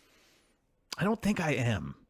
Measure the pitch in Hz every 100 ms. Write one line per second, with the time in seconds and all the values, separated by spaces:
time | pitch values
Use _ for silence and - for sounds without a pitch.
0 | - _ _ _ _ _ _ _ _ -
1 | 190 220 196 208 156 131 120 98 71 -
2 | -